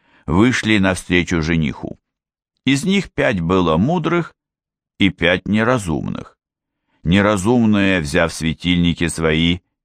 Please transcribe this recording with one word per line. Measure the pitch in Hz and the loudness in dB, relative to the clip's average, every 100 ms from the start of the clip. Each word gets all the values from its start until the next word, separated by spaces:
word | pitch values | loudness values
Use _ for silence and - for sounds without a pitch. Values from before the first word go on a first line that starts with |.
| _ _ - | _ _ -2
вышли | 82 120 117 110 107 | 2 2 2 0 0
навстречу | 95 90 - 90 85 87 | 0 -2 -2 -2 0 -2
жениху. | 78 82 73 - - - _ _ _ _ _ _ | 0 -2 -2 -6 -12 -16 _ _ _ _ _ _
Из | - 139 | -2 -2
них | 175 196 - | 0 -2 -2
пять | - 135 98 | -2 -2 -2
было | 82 92 85 80 | 0 2 2 2
мудрых | 117 180 160 170 160 _ _ _ _ _ _ - | 0 0 -2 -2 -4 _ _ _ _ _ _ -2
и | 98 | -2
пять | - 85 92 - | 0 0 0 0
неразумных. | 107 113 127 92 71 50 50 - _ _ _ _ _ _ _ | -2 0 -2 -2 -4 -6 -10 -14 _ _ _ _ _ _ _
Неразумные, | 76 95 101 104 95 127 113 104 98 92 | 0 2 2 2 2 2 2 2 2 0
взяв | 73 85 82 | -2 0 0
светильники | - 80 78 87 87 87 80 82 | -2 -6 -4 0 0 0 0 -2
свои, | 80 80 78 85 87 - _ | -2 0 2 0 0 -6 _